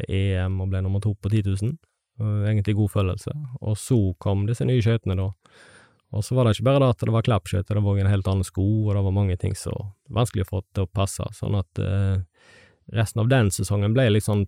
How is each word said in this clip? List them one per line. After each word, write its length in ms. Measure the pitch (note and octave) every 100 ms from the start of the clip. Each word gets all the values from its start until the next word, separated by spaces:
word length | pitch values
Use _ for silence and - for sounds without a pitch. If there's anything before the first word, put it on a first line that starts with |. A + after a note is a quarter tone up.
E 160 | - F#2+ G2 F#2
M 180 | F#2 F#2+
og 80 | F#2+
ble 140 | F#2+
nummer 160 | F#2+ G2+
to 140 | G#2+
på 160 | G2 G2
ti 80 | A2
tusen. 380 | G2 F#2+ A2+ E3 _ _ _ -
Eh, 240 | G#2+ G#2 G#2
egentlig 260 | G#2+ G2+ G#2
god 160 | G#2
følelse. 400 | G#2 F#2 G2 - D3 C#3 B2+
Og 120 | - G#2+
så 320 | - B2 F#2+ -
kom 240 | - G2
disse 240 | G#2 A#2 B2+
nye 160 | B2+
skøytene 320 | A2+ A2+ - F#2
da. 140 | F#2+ - _ - - - _ _ -
Og 80 | G#2
så 140 | - B2+
var 80 |
det 80 | A#2
ikke 140 | G#2 A#2
bare 160 | C#3
det 80 | C3
at 80 | -
det 140 | A2+ A2+
var 80 |
klappskøyter, 480 | A#2+ A2 - F2+ -
det 100 | G#2
var 140 | G2+ G2
en 160 | G2
helt 160 | G2+ G2
annen 160 | F#2+
sko, 220 | F#2 - G2 G#2+
og 80 | G#2+
det 100 | G2+ G2
var 80 | G2
mange 240 | G2+ F2+
ting 160 | F#2+ F#2
som 400 | - - G2+ - -
vanskelig 320 | A2+ A#2+ -
å 60 | F#2+
få 80 | G2 - G2
til 80 |
å 80 | F#2+
passe. 320 | G2+ G2 - -
Sånn 240 | - G2 G2+
at, 160 | - G2
eh, 400 | F#2+ G2 G2 F#2 F#2 _ _ - - _ -
resten 320 | A#2 G#2+ A2
av 80 | A2
den 160 | C3 G#2
sesongen 480 | - G2 G2+ G#2 A#2
ble 160 | A#2+
litt 160 | G#2 -
sånn 160 | G#2